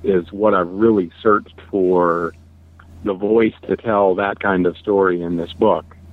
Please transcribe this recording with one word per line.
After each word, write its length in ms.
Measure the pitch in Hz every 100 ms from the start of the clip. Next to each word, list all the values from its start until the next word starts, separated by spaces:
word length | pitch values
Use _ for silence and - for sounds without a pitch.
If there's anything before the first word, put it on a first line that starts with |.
is 280 | - 95 85
what 220 | 98 107
I've 160 | 98 87
really 420 | 95 113 107 85 -
searched 380 | 113 104 - - -
for 640 | 101 92 90 87 85 82 80 - - - - - -
the 100 | 104
voice 400 | 92 104 113 113 -
to 120 | - 98
tell 400 | 117 104 98 92
that 240 | 98 104
kind 260 | 101 92 90
of 120 | 82
story 440 | - 98 95 87
in 140 | 85 85
this 160 | 82
book. 440 | - 110 82 - - -